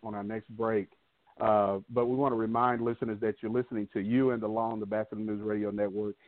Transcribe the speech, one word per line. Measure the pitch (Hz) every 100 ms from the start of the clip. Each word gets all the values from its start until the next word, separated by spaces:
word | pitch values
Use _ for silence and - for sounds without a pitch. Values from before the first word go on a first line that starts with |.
on | 113
our | 104
next | 101 110 -
break. | 110 113 110 92 _ _ _ _ -
Uh, | 113 107 101 98 -
but | 120 120
we | 131
wanna | 139 117
remind | 113 117 123 120
listeners | 117 117 117 104
that | 110 104
you're | 110
listening | 120 120 113 101
to | 110
You | 101 123 131
and | 120
the | 107
Law | 110 113
on | 113
the | 104
Batchelor | 107 107 107
News | 107 104
Radio | 107 107 104
Network, | 104 104 98 104 -